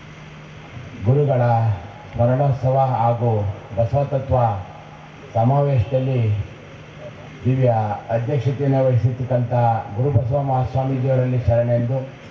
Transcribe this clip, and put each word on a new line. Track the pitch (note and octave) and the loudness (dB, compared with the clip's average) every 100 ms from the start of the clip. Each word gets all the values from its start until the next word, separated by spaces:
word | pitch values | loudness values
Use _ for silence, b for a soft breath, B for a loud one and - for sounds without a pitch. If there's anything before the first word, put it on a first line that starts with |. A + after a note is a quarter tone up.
| - - - - - - - - - F#2+ G2 | -18 -18 -18 -18 -18 -18 -18 -16 -14 -2 2
ಗುರುಗಳ | C#3+ C#3 B2+ A#2+ A#2 A2+ G2+ - - - | 4 4 2 4 4 2 0 -6 -16 -10
ಸ್ಮರಣೋತ್ಸವ | - A#2+ B2+ C#3 A#2+ C3 C3+ | 0 2 4 2 2 2 2
ಹಾಗೂ | C3 A#2 A#2 A2+ A#2+ A2 G2 - - G2 | 2 2 2 2 2 0 0 -4 -6 -2
ಬಸವತತ್ವ | A2+ C#3 C#3 C#3 A#2 B2+ A2+ G2 - - - - - - - | 0 2 0 -2 0 2 2 0 -8 -16 -20 -20 -20 -20 -4
ಸಮಾವೇಶದಲ್ಲಿ | A2 A#2+ C#3 C#3+ C3+ F#2+ C3 C3 C3 A2 G#2 F2+ - - - - - - - - - B2 | 2 4 4 4 2 2 0 2 2 2 0 -4 -12 -18 -18 -18 -16 -16 -16 -16 -6 0
ದಿವ್ಯ | C3 B2 A2+ G#2+ G2+ - | 2 2 2 0 -4 -4
ಅಧ್ಯಕ್ಷತೆಯನ್ನು | A#2 A#2 C#3+ C3+ C#3 C#3 C3+ C3 | -2 0 0 0 0 2 2 4
ವಹಿಸಿರ್ತಕ್ಕಂಥ | A#2+ A#2+ A#2+ A#2+ B2 A#2+ B2 A#2+ A2+ - G#2 | 4 2 0 -2 0 0 2 2 2 -2 -2
ಗುರುಬಸವ | C#3 - A2+ C#3+ | 0 2 2 0
ಮಹಾಸ್ವಾಮೀಜಿಯವರಲ್ಲಿ | C3+ C3 B2+ C3 C3+ C3+ C3 B2+ B2+ B2 - | 0 0 0 -2 -2 0 0 2 2 0 2
ಶರಣೆಂದು, | A#2 A#2+ A#2+ A#2 C3 B2+ - - | 2 4 2 0 -2 -6 -12 -20